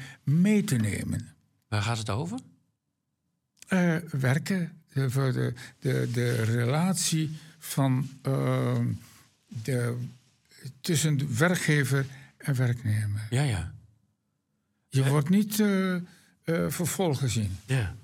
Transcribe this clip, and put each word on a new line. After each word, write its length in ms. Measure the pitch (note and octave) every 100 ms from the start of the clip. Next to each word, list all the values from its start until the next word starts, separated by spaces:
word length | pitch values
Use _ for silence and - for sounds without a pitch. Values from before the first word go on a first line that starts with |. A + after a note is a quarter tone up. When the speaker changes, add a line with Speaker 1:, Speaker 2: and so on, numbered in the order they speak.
| - -
Speaker 1:
mee 400 | - D#3+ G3 G#3
te 120 | - B2
nemen. 520 | G#2+ - - - - - _ _ -
Speaker 2:
Waar 140 | A2
gaat 160 | G#2+ A2
het 120 | G#2+
over? 300 | G#2 E3 B3 - _ _ _ _ _ _ _ _ _ _ _ -
Speaker 1:
Eh, 280 | F#3 F3 D#3 -
werken, 720 | C3+ B2+ C#3 - F#3+ E3 - _
de, 160 | C3+ C3+
voor 220 | C3 C3+
de, 200 | B2+ B2+ B2 - -
de, 300 | C3 C3 B2
de 280 | A#2+ A#2+ A#2+
relatie 920 | A2 A#2+ A#2+ D3+ F#3 F3+ - D#3+ D#3 D#3 - -
van, 500 | - - C3+ C3 C3+ -
ehm, 640 | C3+ C3+ C3+ C3 B2 B2 A#2+ G#2+ - - _ _ _ A#2
de, 340 | B2 B2 A#2+ B2 A#2+ - _ _ _ - C3 -
tussen 360 | - D3+ D#3 C#3
de 180 | C#3+ A2+
werkgever 680 | F3 F3 - D3 C3+ C#3 C3 - - _
en 180 | - B2+
werknemer. 720 | B2 A#2+ G#2+ G#2+ G#2 G#2 G#2+
Speaker 2:
Ja, 120 | A#2+
ja. 320 | D3 F#2+ E2 - - _ _ _ _ _ _ _ _ _ _
Speaker 1:
Je 160 | C3+
Speaker 2:
Eh. 60 | C3+
Speaker 1:
wordt 200 | D3 D3+
niet, 300 | G3+ G#3 G#3
eh, 360 | G#3 F#3+ F#3+ F3+
eh, 60 | F3 - _ _ - E3+ E3+
vervolgd 520 | D3 D#3+ - F3+ C3+
gezien. 380 | C3 A2 G2+ F#2 -
Speaker 2:
Ja. 300 | C3 F#2 -